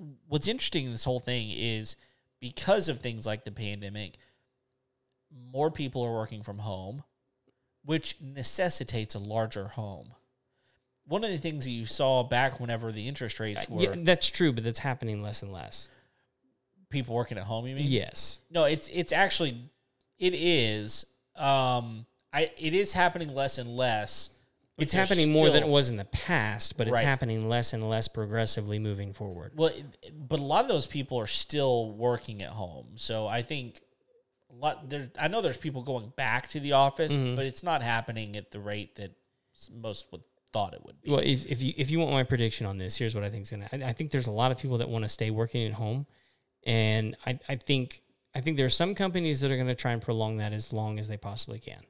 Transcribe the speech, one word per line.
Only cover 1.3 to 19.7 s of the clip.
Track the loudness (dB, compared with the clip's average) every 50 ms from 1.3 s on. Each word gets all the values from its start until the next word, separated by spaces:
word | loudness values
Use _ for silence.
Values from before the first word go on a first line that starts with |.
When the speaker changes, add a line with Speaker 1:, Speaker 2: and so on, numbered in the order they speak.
| -2 -2 -2 -4 -4
Speaker 1:
is | -4 -2 -2 -2 -2 -4 -6 -8 -8 _ _ _ _ _ _ _ _
because | -14 -12 -8 -4 0 2 4 4 4 2
of | -2 -2
things | -4 -6 -6 -4 -4
like | -4 -4 -4 -6
the | -10 -10
pandemic, | -8 -8 -6 -6 -8 -8 -10 -8 -8 -8 -10 -12 -16 _ _ _ _ _ _ _ _ _ _ _ _ _ _ _ _ _ _ _ _ _ _ -20 -20 -16 -8 -2
more | 0 0 2
people | 0 0 -4 -4 -2 -2 -2
are | 0 0
working | -2 -4 -4 -6 -10 -10
from | -10 -10 -8
home, | -6 -6 -6 -6 -6 -8 -10 -10 -12 _ _ _ _ _ _ _ _ _ _ _ _ _ _ _ -4
which | -2 -2 -2 -2 -4 -8 -10
necessitates | -12 -12 -8 -4 -2 0 0 2 0 0 0 -2 -2 -2 -4 -4 -4 -4 -4
a | -6
larger | -6 -2 0 0 0 0 -2 -6 -8 -8
home. | -8 -8 -8 -8 -8 -12 -14 -18 -20 _ _ _ _ _ _ _ _ _ _ _ _ _ _ _ _ _ _
One | -4 -2 -2 0
of | -2
the | -2 -2
things | -2 -4 -4 -4 -4
that | -4 -4
you | -4 -4
saw | -4 0 2 4 4 4 4 4
back | 4 4 4 4 2 0 -2
whenever | -4 -4 -4 -4 -4 -6 -6
the | -6 -6 -8
interest | -6 -6 -6 -6 -4 -4
rates | -4 -4 -4 -4 -6 -4
Speaker 2:
Uh, | 0 0
yeah, | 2 2
Speaker 1:
were | 0
Speaker 2:
that's | 2 4 4 6 6 4 2
true, | 2 4 4 4 4
but | 2 0
that's | -2 -2 -2
happening | -2 -4 -4 -4 -4 -4 -4 -4 -6
less | -6 -6 -6 -8
and | -8 -10
less. | -12 -10 -8 -8 -8 -8 -10 -14 _ _ _ _ _ _ _ _ _ _ _ _ _ _ _ _ _ _ -6
Speaker 1:
People | -4 -4 -4 -2 -2
working | -2 -2 -2 -4 -8
at | -6
home, | -4 -4 -4 -4
you | -6 -4
mean? | -2 0 2
Speaker 2:
Yes. | 2 2 0 0 0 0 2 2 0 -4 _ _
Speaker 1:
No, | 2 4 4
it's, | 4 4 2 -2 -4 -4
it's | -2 -2 2 4
actually, | 4 4 4 4 2 2 0 -2 -4 -10 -16